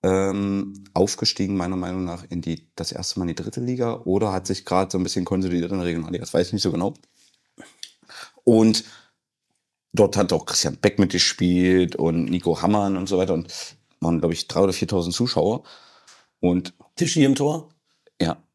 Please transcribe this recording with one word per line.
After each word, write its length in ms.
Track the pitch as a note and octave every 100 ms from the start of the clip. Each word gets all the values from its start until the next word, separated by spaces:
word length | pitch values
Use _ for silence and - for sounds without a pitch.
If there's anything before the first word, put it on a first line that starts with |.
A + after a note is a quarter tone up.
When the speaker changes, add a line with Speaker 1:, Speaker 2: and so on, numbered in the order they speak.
Speaker 1:
ähm, 800 | F#2+ F#2+ G2 G2 G2+ G2 G2 - -
aufgestiegen, 600 | - G2 - G#2+ - G2 G2
meiner 220 | F2 F#2+
Meinung 260 | F2+ F#2
nach, 220 | F2+ F2 F#2
in 120 | F2
die, 280 | E2 D#2+ _ -
das 160 | E2
erste 260 | - F#2 -
Mal 120 | F2
in 60 | D#2
die 60 |
dritte 200 | F2 -
Liga 400 | B2 B2+ A#2 A2+
oder 300 | - F#2+ G#2+
hat 120 | F#2+ F#2
sich 200 | F#2+ -
grad 260 | F#2 F#2+
so 60 | F#2
ein 60 |
bisschen 220 | F#2 - F2+
konsolidiert 460 | F#2+ F#2+ F2 E2+
in 60 | G2
der 100 | F2
Regionalliga. 340 | E2+ D#2+ F2
Das 120 | -
weiß 140 | E2 F2+
ich 60 |
nicht 100 | G#2
so 80 | F#2+
genau. 220 | D#2+ F#2 - _ _ _ _ _ _ - _ - _ _ - - _
Und 400 | - A2 A2 G#2+ - - _ _ _ _ _ _ _ _ _
dort 240 | - G2+ G2+
hat 160 | F#2
auch 120 | E2 -
Christian 320 | - E2+ -
Beck 220 | G#2 -
mitgespielt 960 | F2 F2 - - F2+ F2+ F#2 F#2 F2 -
und 300 | E2 E2 -
Nico 360 | F2+ F2+ D#2+
Hammann 360 | F#2 G#2 G2+ F#2+
und 100 | F#2
so 100 | F#2+
weiter 160 | F#2
und 140 | E2+ E2+ - - - _ _
waren, 180 | E2 E2+
glaub 140 | E2
ich, 140 | E2 -
drei 120 | -
oder 140 | G2
viertausend 420 | F2 - G2 E2+ E2+
Zuschauer. 480 | A#2+ - F2+ A#2 - - _ _ _ - _ _
Und 340 | F2+ F2+ F2 _ _ -
Speaker 2:
Tischi 280 | E3 E3
im 120 | C#3 C3+
Tor? 340 | C#3+ D#3+ - _ _ _ _ _
Speaker 1:
Ja. 160 | E2+ - _